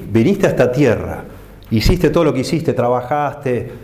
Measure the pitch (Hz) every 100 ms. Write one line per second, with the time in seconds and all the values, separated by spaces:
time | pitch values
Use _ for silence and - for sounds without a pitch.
0 | - 101 220 196 175 - 123 135 131 95
1 | 87 - - - - - - 117 - 175
2 | 147 170 156 127 123 165 - - 120 123
3 | 123 147 139 - 131 120 - -